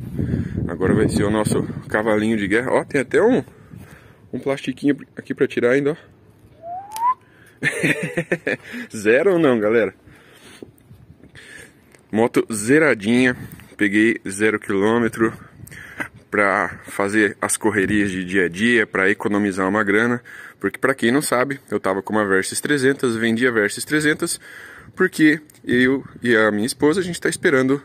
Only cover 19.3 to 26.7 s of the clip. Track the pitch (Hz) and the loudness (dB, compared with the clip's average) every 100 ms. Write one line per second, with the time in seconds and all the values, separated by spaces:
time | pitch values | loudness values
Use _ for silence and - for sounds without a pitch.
19.3 | 104 104 95 95 104 101 101 120 123 - | 0 0 0 0 0 2 2 2 -2 -6
20.3 | - - - 98 - 131 139 117 135 147 | -20 -20 -8 -6 -2 -2 0 2 0 0
21.3 | 123 131 135 - 104 95 95 - 107 101 | -2 -2 -6 -6 -4 -2 -4 -2 -2 2
22.3 | 95 95 - - 147 131 135 131 113 113 | 0 0 -6 -2 0 0 0 -2 0 0
23.3 | 113 127 113 101 - - 151 151 160 170 | 0 2 2 0 -2 -4 -2 0 -2 -4
24.3 | - - - - - - - 185 - 156 | -6 -12 -20 -20 -20 -20 -2 -2 4 4
25.3 | 156 - - - 123 127 135 - - 120 | 4 -2 -14 -2 2 2 0 -4 -8 0
26.3 | 113 110 104 107 | 4 4 2 -2